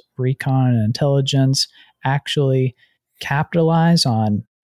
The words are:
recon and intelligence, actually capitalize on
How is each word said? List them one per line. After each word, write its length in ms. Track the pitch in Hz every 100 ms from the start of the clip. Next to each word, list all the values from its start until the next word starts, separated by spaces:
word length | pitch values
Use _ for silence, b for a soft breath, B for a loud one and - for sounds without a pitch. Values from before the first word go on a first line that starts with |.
| - -
recon 520 | 127 135 - 131 127
and 140 | 120
intelligence, 840 | 107 120 147 139 135 139 135 135 - b b _
actually 720 | 135 139 - - 139 131 131 b b b _ _
capitalize 840 | - 143 156 170 160 165 165 170 135
on 380 | 110 107 104 - _